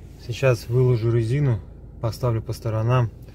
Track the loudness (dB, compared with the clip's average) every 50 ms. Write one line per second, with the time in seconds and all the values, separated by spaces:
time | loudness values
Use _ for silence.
0 | -18 -18 -18 -14 -12 -10 -4 2 2 2 2 2 0 0 2 4 4 4 4 2
1 | 2 2 2 2 2 0 0 2 2 2 0 0 -4 -8 -18 -20 -20 -20 -10 -6
2 | -6 -4 -4 -2 -2 -2 0 -2 -2 -6 -8 -6 -4 -4 -2 0 2 2 4 4
3 | 2 0 -2 -8 -18 -20